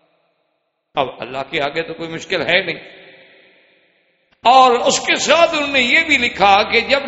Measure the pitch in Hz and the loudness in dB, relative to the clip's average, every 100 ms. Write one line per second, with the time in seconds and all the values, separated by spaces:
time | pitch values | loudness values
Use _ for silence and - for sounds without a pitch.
0 | _ _ _ _ _ _ _ _ _ 151 | _ _ _ _ _ _ _ _ _ -6
1 | 131 - 117 131 135 165 143 - - 165 | -6 -8 -12 -10 -8 -6 -6 -6 -10 -10
2 | 165 160 - 175 135 180 180 151 - - | -12 -12 -6 -4 0 -2 -2 -10 -14 -20
3 | - - _ _ _ _ _ _ _ _ | -20 -20 _ _ _ _ _ _ _ _
4 | _ _ _ _ 226 262 254 240 285 - | _ _ _ _ 4 6 6 4 0 -2
5 | - 320 220 320 330 311 285 277 240 311 | -2 -2 2 2 2 0 -2 0 2 2
6 | 330 269 240 - 202 196 214 226 233 269 | 2 0 -2 0 4 4 2 -2 0 -2